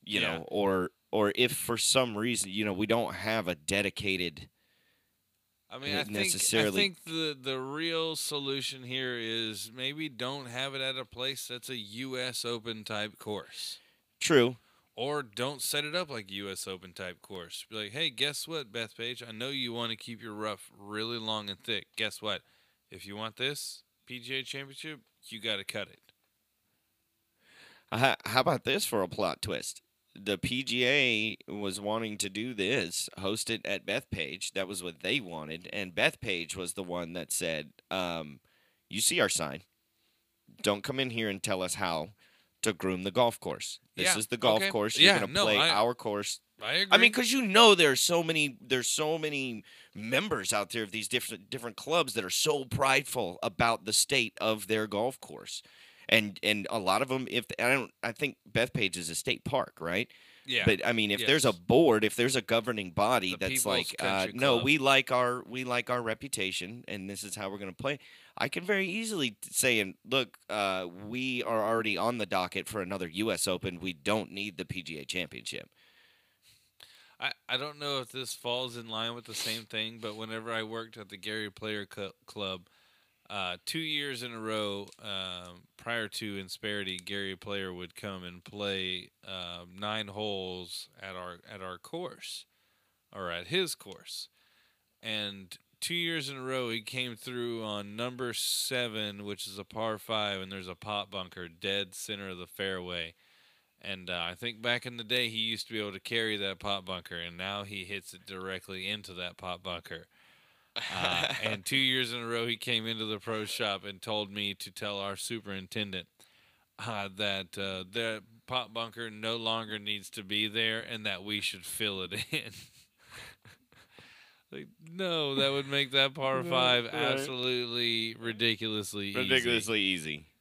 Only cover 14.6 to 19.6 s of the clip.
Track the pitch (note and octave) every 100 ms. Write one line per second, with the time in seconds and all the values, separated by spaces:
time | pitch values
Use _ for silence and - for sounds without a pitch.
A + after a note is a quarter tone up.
14.6 | _ _ _ - B2+ D3 B2+ G2 B2+ C#3+
15.6 | - D3 D3 E3 F3 B2+ F#2+ G2 G2+ F#2+
16.6 | - F#2+ F#2 E2+ F#2 F2 - F#2+ E2+ -
17.6 | - A2 G#2 A#2 E3 A2+ C#3 C#3+ - D#3+
18.6 | B2 A2+ A2 - A#2 B2 A#2 A2 B2+ C#3